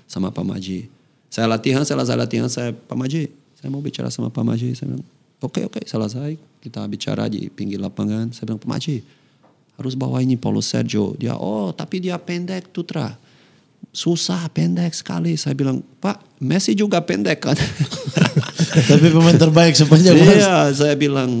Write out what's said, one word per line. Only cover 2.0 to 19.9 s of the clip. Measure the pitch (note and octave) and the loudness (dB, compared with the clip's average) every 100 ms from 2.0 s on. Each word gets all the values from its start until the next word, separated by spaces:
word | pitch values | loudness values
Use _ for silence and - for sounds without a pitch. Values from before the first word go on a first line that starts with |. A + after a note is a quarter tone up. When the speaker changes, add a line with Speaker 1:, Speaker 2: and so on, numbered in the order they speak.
| B2 A#2+ | -2 -4
Speaker 1:
latihan, | A2+ A#2 B2 | -4 -4 -4
saya, | A#2 A#2+ | -6 -8
"Pak | A#2 _ A#2+ | -10 _ -8
Maji, | C3 D#3+ C#3 _ _ | -6 -6 -8 _ _
saya | _ C#3 | _ -10
mau | C#3 | -8
bicara | C#3+ - B2 | -8 -8 -8
sama | A#2+ A#2 | -6 -8
Pak | A#2+ | -4
Maji." | A#2 A2+ B2 | -4 -2 -4
Saya | B2 C#3 | -6 -8
bilang, | B2+ - _ _ _ | -10 -12 _ _ _
"Oke, | C3 - | -8 -6
oke, | - - | -8 -10
selesai." | - A2 G#2+ B2 D3 D#3 _ _ | -8 -6 -6 -6 -10 -12 _ _
Kita | B2 A2 G#2 | -16 -12 -10
bicara | G#2 - G2+ G#2+ | -8 -6 -6 -6
di | G#2+ - | -6 -10
pinggir | - G2+ G2 | -10 -10 -8
lapangan. | G2 - G#2 A2 A2+ | -8 -6 -6 -4 -6
Saya | A#2+ A2+ | -8 -10
bilang, | A2 | -8
"Pak | A#2+ | -8
Maji, | C3+ D#3 B2 - _ _ _ _ _ _ | -8 -6 -8 -10 _ _ _ _ _ _
harus | - B2+ | -12 -10
bawa | C3 B2+ B2+ | -6 -4 -2
ini | B2+ A#2+ | 0 -2
Paulo | G#2 G#2 | -2 -4
Sergio." | - A#2+ A#2 G#2+ G2+ - | -2 -4 -2 -2 -2 -4
Dia, | A#2 | -8
"Oh, | - - G#3+ F#3+ | -6 -6 -4 -6
tapi | D#3+ E3 F#3 | -8 -8 -6
dia | F3+ F3 | -6 -8
pendek, | F3+ F3 F3+ F#3 F3+ | -8 -8 -8 -10 -10
Dutra." | - E3+ D#3+ A2+ A#2 _ _ _ _ _ _ - | -10 -8 -6 -8 -10 _ _ _ _ _ _ -18
Susah, | - E3+ E3+ - F3+ E3+ | -6 -2 -2 -2 -4 -4
pendek | - E3+ F3 E3+ | -2 -2 0 -4
sekali. | - - E3+ E3+ D#3 | -6 -8 -6 -4 -4
Saya | D3 | -4
bilang, | C3+ C3+ B2+ - _ | -2 -2 -4 -8 _
"Pak, | G3 - _ _ | -6 -6 _ _
Messi | C3 F3+ - | -2 0 0
juga | G#3 G#3 F3 | 0 2 0
pendek | E3+ G2+ D#3+ D#3 | 0 -2 -2 -2
kan?" | - D3 | -2 -2
<laughs> | - - C#3+ C5 A#4 - - D3+ - - E3 D#3+ B2 | -2 -4 -6 -6 -6 -2 0 0 -4 -4 0 2 6
Speaker 2:
Tapi | D3 E3 | 6 8
pemain | D#3+ E3 E3 | 6 6 8
terbaik | D#3+ D#3 E3+ | 6 6 6
sepanjang | D3 D3 | 6 8